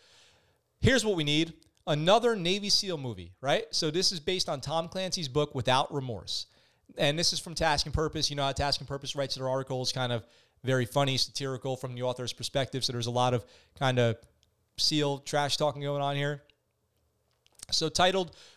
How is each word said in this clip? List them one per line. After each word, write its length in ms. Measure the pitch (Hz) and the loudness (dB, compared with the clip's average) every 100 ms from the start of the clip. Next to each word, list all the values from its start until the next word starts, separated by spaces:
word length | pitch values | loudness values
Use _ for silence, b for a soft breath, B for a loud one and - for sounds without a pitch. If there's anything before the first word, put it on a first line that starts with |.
| b b b b b b _ _ | b b b b b b _ _
Here's 240 | 220 254 214 | 4 4 4
what 100 | 180 | 0
we 80 | |
need. 300 | 147 151 160 - _ _ - | 2 2 0 -4 _ _ -2
Another 480 | 147 160 226 233 220 | 0 6 6 6 0
Navy 340 | 170 202 202 | 0 -2 2
seal 300 | - 196 165 | 0 0 -6
movie, 340 | 131 95 87 90 | -6 -8 -12 -8
right? 240 | 131 175 - | -2 0 0
So 180 | - 160 | -2 0
this 220 | 156 185 | 2 0
is 80 | 180 | 0
based 280 | 147 185 - | -4 -2 -2
on 140 | 147 | -4
Tom 280 | 127 160 170 | -4 -4 -4
Clancy's 380 | 190 185 185 147 | -6 -4 -4 -2
book, 280 | 135 147 135 | 0 0 -2
Without 360 | 120 127 156 | 2 4 2
Remorse. 540 | 147 131 101 - - - b b b _ - | -4 -6 -8 -8 -8 -10 b b b _ -2
And 180 | 147 156 | 0 2
this 160 | 165 | 0
is 60 | 175 | -2
from 160 | - 156 | -8 -2
Task 320 | 160 147 - | 0 2 0
and 80 | 139 | -2
Purpose. 340 | 156 156 147 | -2 -2 -2
You 60 | 147 | 0
know 80 | |
how 80 | 139 | -2
Task 280 | 135 143 - | 0 -2 -2
and 80 | 127 | -4
Purpose 280 | 139 135 143 | -8 -8 -4
writes 180 | 135 | -4
their 160 | 131 131 | -4 -2
articles, 420 | 131 131 127 123 | -2 -2 -4 -2
kind 200 | 131 127 | -2 -2
of 120 | 120 - b b b | -2 -4 b b b
very 220 | 120 131 120 | 0 2 2
funny, 320 | 143 139 131 | 2 2 2
satirical 580 | - - 139 131 135 131 | -2 -4 -6 -4 -6 -6
from 200 | 131 123 | -6 -4
the 80 | |
author's 300 | 127 120 123 | -4 -2 -6
perspective. 520 | - 113 139 135 135 117 | -6 -4 -2 -2 -2 -2
So 60 | |
there's 160 | 120 117 | -2 0
a 40 | |
lot 220 | 120 123 | 2 4
of 100 | 123 - b b - | 2 -2 b b -2
kind 180 | 135 127 | 0 4
of 200 | 117 113 _ _ _ _ _ - | 2 2 _ _ _ _ _ -2
seal 420 | - 156 143 139 | 0 2 2 -2
trash 380 | - 147 143 - | -2 0 2 2
talking 240 | 151 143 | 0 0
going 200 | 143 143 | -4 -2
on 140 | 139 143 | -2 0
here. 280 | 143 147 _ _ _ _ _ _ _ _ _ _ _ _ - | -2 -4 _ _ _ _ _ _ _ _ _ _ _ _ -4
So 180 | - 160 | -2 0
titled 460 | - 180 190 170 B B | 4 4 4 -2 B B